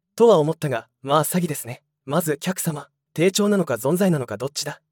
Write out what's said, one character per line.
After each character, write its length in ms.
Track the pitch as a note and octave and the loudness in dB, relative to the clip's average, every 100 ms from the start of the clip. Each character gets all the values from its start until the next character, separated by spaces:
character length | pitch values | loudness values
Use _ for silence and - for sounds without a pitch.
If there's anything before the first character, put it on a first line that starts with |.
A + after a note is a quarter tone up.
| _ - | _ 4
と 120 | A#3 | 6
は 120 | F3+ | 6
思 140 | D3+ | 4
っ 40 | D#3+ | -2
た 100 | D3+ | -4
が、 200 | A#2 - _ | -6 -8 _
ま 140 | C3+ D3+ | 0 0
あ 60 | |
詐 180 | D3 F3+ | 2 -2
欺 40 | E3+ | -2
で 80 | |
す 140 | C#3+ A2+ | -6 -10
ね。 160 | B2 _ _ C3+ | -16 _ _ -4
ま 160 | D#3 | -2
ず 160 | E3 D3 | -2 -4
客 200 | F#3 - | -4 -4
様、 300 | E3 D3+ - _ _ | -6 -6 -14 _ _
低 180 | - F#3 | 0 0
調 180 | F#3+ G3+ | 2 2
な 80 | G3+ | 2
の 80 | E3+ | 0
か 100 | A#2 | -2
存 220 | C3 F3+ | 0 2
在 120 | F#3+ | 2
な 80 | D3+ | 0
の 80 | A#2+ | -4
か 120 | G#2+ | -6
ど 100 | C3+ | -8
っ 20 | |
ち 140 | - D3 | -6 -10
だ。 160 | - _ | -12 _